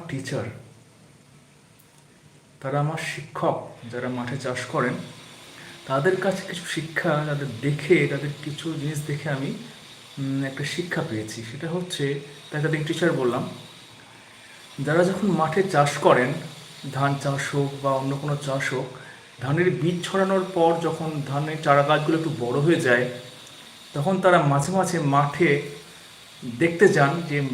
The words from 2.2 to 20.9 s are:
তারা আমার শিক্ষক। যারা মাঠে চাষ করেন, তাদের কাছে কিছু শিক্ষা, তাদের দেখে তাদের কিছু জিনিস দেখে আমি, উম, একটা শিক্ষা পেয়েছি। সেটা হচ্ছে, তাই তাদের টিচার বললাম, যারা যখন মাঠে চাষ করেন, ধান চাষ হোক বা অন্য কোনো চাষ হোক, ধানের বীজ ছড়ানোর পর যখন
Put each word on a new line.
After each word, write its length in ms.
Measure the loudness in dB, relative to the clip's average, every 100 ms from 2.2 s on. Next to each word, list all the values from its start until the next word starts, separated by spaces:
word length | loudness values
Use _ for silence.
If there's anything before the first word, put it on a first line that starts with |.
| -20 -20 _ -12
তারা 200 | -4 0
আমার 180 | 0 -2 -6 -8
শিক্ষক। 540 | -10 -2 -2 -2 -6 -14 -10
যারা 160 | -6 -6
মাঠে 280 | -4 -4 -6
চাষ 260 | -4 -6 -4
করেন, 300 | 0 0 -2 -10 -16 -20 -20 -20 -18 -18 -18 -2
তাদের 300 | 2 2 2
কাছে 260 | 0 -2 -4
কিছু 160 | -10 -6
শিক্ষা, 600 | -6 -4 -4 0 0 0
তাদের 200 | -4 -4 -4
দেখে 440 | -2 -2 2 4 4
তাদের 220 | 0 -6 -8 -10
কিছু 280 | -8 -6
জিনিস 340 | -4 -4 -6 -6
দেখে 240 | -6 -4
আমি, 240 | -4 -4 -6 -12 -18 -20 -20 -18 -8
উম, 260 | -4 -2 -4
একটা 200 | -4 -6
শিক্ষা 380 | -4 -4 -4 -4
পেয়েছি। 320 | -4 -6 -10 -10
সেটা 180 | -8 -6
হচ্ছে, 500 | -4 -6 -4 -2 -4 -8 -18 -10
তাই 120 | -4
তাদের 240 | 0 0 -2
টিচার 260 | 2 2
বললাম, 380 | 2 2 0 -4 -10 -16 -20 -20 -20 -20 -20 -20 -20 -20 -20 -20 -8
যারা 240 | 0 2 2
যখন 240 | 2 0
মাঠে 340 | 2 2 2
চাষ 340 | 2 4 2 4
করেন, 360 | 4 6 4 -2 -8 -14 -18 -14 -8
ধান 220 | 0 0 0
চাষ 320 | -2 -2 -2 0
হোক 180 | 0 0
বা 100 | 0
অন্য 240 | 0 0 -4
কোনো 200 | -2 -4
চাষ 360 | -2 -2 -2
হোক, 140 | -4 -6 -10 -18 -20 -20 -10
ধানের 300 | -2 2 2
বীজ 340 | 2 0 0 -2
ছড়ানোর 400 | 0 2 2 0 4
পর 200 | 4 4
যখন 280 | 0